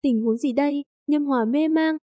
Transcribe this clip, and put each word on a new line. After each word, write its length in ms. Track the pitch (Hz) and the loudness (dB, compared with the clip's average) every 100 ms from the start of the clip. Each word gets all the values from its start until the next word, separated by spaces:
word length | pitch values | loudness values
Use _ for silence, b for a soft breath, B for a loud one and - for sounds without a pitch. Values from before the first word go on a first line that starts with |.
Tình 200 | 285 226 | 0 0
huống 140 | 226 233 | 0 0
gì 160 | 285 | -2
đây? 300 | 240 285 285 277 _ - | 0 -2 -2 -8 _ -2
Nhâm 200 | 294 285 | 0 0
Hòa 180 | 262 | 0
mê 240 | 226 277 311 | 0 0 2
mang 280 | 320 320 311 | 2 0 -2